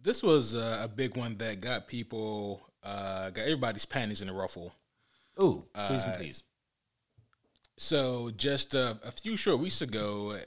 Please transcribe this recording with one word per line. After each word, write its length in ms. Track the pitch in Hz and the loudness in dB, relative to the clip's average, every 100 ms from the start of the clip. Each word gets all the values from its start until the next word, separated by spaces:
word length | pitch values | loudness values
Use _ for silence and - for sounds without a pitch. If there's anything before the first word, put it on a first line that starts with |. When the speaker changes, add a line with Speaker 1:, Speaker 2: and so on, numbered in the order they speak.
Speaker 1:
this 200 | 151 247 | 0 4
was, 320 | 196 156 110 | 6 6 6
uh, 280 | 117 113 110 | 0 0 -2
a 40 | 110 | -4
big 280 | 107 131 131 | -2 -2 0
one 200 | 117 107 | -4 -4
that 220 | 113 98 | -4 -4
got 280 | 117 113 - | -4 -4 -4
people, 760 | 120 113 113 107 107 101 98 - _ | -6 -6 -4 -2 -2 -4 -6 -12 _
uh, 460 | 98 101 98 95 95 | -10 -6 -4 -4 -6
got 120 | 95 | -2
everybody's 420 | 120 156 123 101 | 0 2 0 -2
panties 380 | - 139 110 98 | -2 -2 -2 -4
in 60 | 95 | -4
a 40 | |
ruffle. 400 | 95 92 87 87 - _ _ _ _ _ - | -4 -4 -6 -12 -16 _ _ _ _ _ 4
Speaker 2:
Ooh, 220 | 190 - - | 4 4 -4
please 300 | 104 101 131 | -4 0 0
and 80 | 95 | 0
Speaker 1:
Uh, 40 | 90 | -4
Speaker 2:
please. 280 | 80 - - _ _ _ _ _ _ _ _ _ _ _ _ - | -6 -10 -16 _ _ _ _ _ _ _ _ _ _ _ _ -4
Speaker 1:
So 540 | - 151 127 123 120 104 | 2 4 2 0 -4 -2
just 380 | 143 139 - | 0 2 2
a, 240 | 139 123 107 | 2 2 -2
a 60 | 113 | -8
few 240 | - 220 220 | -8 -4 0
short 240 | 214 131 | 4 4
weeks 200 | 180 - | 2 0
ago, 580 | 127 107 104 104 104 104 | 0 -2 -2 -2 -4 -6